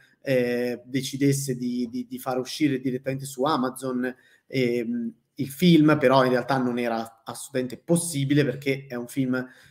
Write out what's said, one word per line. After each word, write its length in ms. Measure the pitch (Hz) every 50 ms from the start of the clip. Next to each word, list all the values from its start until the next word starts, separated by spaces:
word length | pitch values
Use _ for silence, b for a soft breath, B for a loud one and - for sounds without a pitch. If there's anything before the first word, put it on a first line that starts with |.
| b b b b
eh, 600 | - 139 135 127 123 120 120 120 123 123 120 117 -
decidesse 680 | 127 127 135 131 - - 139 139 139 139 139 139 135 127
di, 320 | 117 123 123 123 123 123 117
di, 160 | 123 127 120
di 120 | 117 131 123
far 180 | - 135 123
uscire 420 | 127 123 - - - 156 143 135 127
direttamente 460 | 135 135 123 127 - 135 135 135 135
su 180 | - - 127 131
Amazon, 680 | 151 160 135 123 131 123 - 135 131 127 123 127 127 120 b b b b b b
ehm, 680 | - - 135 123 117 120 120 117 117 120 120 117 117 - _ _ _ _ -
il 100 | 131 135
film, 480 | - - 180 180 165 156 151 156 151 147
però 240 | 135 127 131 139 127
in 80 | 127
realtà 260 | 127 123 120 - 135
non 200 | 131 127 123 120
era 440 | 123 120 117 113 113 113 - - _ -
assolutamente 540 | - 117 - - - - 127 127 123 113
possibile 680 | - _ - 170 170 - - - 143 139 135 143 143 139
perché 420 | 123 - - - 139 135 135 -
è 80 | - 123
un 120 | 120 120
film, 360 | 120 - 139 131 127 127 127 127 127 B B B B